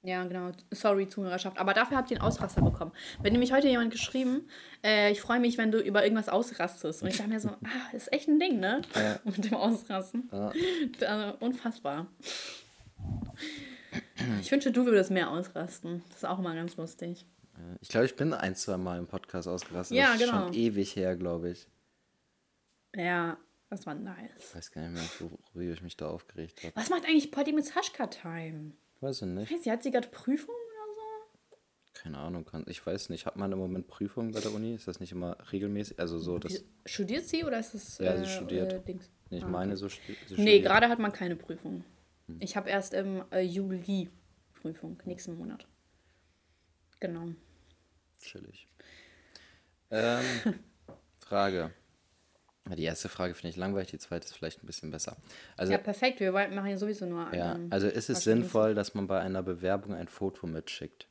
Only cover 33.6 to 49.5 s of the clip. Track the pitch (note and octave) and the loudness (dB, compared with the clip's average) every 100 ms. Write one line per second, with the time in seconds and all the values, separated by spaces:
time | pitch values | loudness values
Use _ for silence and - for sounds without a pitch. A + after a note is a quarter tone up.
33.6 | F#2 F#2 F2+ - G2+ - A2+ A2 G#2+ G#2+ | -2 -4 -8 -6 -6 -4 -4 -4 -4 -4
34.6 | A2 A2+ - F2 F2 F2+ F2 E2+ - G2 | -6 -6 -8 -8 -8 -6 -6 -6 -6 -4
35.6 | G2+ G#2 G#2 - E2+ E2 E2 F2 - - | -2 -2 -4 -4 -4 -2 -2 -4 -4 -8
36.6 | - _ - - F#3+ C4 E4 D#4+ D#4+ A#3 | -10 _ -12 -6 -2 -2 -2 -2 0 -2
37.6 | A3 G#3 - - F#3 F#3 F#3 F#3+ B2+ - | -4 -10 -14 -2 0 2 0 -4 -2 -2
38.6 | F#3+ F#3 F#3 F3+ - _ - F2+ F2+ F2+ | 0 -2 -6 -10 -12 _ -10 -8 -4 -2
39.6 | F#2+ G2 G2 - - G#2 - F#2+ G#3 G3+ | 0 -2 -6 -10 -14 -14 -8 2 10 10
40.6 | F#3+ G3+ A#3 A#3 G#3+ G3+ F3+ E3+ - E3+ | 10 8 8 4 0 -2 -4 -4 -6 -10
41.6 | E3 - F3+ - _ _ _ D#2+ G3 G3+ | -8 -8 -10 -20 _ _ _ -10 -6 -6
42.6 | G3+ G3 F#3+ F#3+ G3 F#3+ F#3 F#3 F#3 F3 | 0 0 0 -2 -2 -4 -2 0 0 0
43.6 | G3 F#3 F3 G3 F3 - _ _ _ - | -2 -4 -2 -2 -2 -8 _ _ _ -12
44.6 | D#3+ D#3+ D#3+ F3 - F3+ - E3+ E3+ - | -10 -10 -12 -12 -10 -10 -10 -10 -10 -12
45.6 | - _ _ _ _ _ _ _ _ _ | -18 _ _ _ _ _ _ _ _ _
46.6 | _ _ _ _ F#3 E3+ E3+ E3 - _ | _ _ _ _ -6 -6 -8 -12 -18 _
47.6 | _ _ _ _ _ _ - - - - | _ _ _ _ _ _ -20 -18 -18 -20
48.6 | - _ - - - - _ - - | -20 _ -20 -20 -20 -20 _ -20 -20